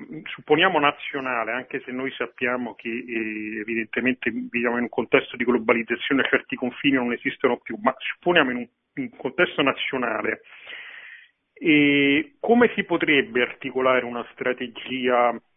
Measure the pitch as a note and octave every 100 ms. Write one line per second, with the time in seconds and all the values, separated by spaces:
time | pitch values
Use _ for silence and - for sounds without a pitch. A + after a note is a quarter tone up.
0 | - D#3 - - C3+ D3+ F#3 E3 C#3+ C#3+
1 | - C#3+ C3 B2 A2 A#2+ B2+ C3+ - B2
2 | C3+ - A#2+ - B2 B2+ B2 G#2 A#2 A#2
3 | B2 A#2 A2 G#2+ G#2+ A2 G#2+ A#2 A2 -
4 | A#2+ B2 - B2 B2 A#2+ A#2+ A#2+ A#2+ -
5 | A#2+ A#2 - - A#2+ B2 A2 A#2+ A2+ A2+
6 | - C#3 B2 C3+ - B2+ B2 - C#3+ C3+
7 | B2 A#2 C3+ - C3+ A#2+ - A2+ G#2+ -
8 | - - - F3 C3+ B2 A#2+ _ _ -
9 | B2+ - C3+ - F3 - C#3 - - C3+
10 | A#2+ A2 G#2 G#2+ - - - - - -
11 | - - - _ _ - G#3 D3+ C#3+ C#3+
12 | C#3+ C#3 - _ - A#3 A#3+ - G3 E3+
13 | D#3 D3 A#2 A#2 B2 - C3+ B2+ C3 B2+
14 | A#2+ A#2+ A2 - B2+ B2 B2 A2+ - C3
15 | B2 B2 B2 A2+ -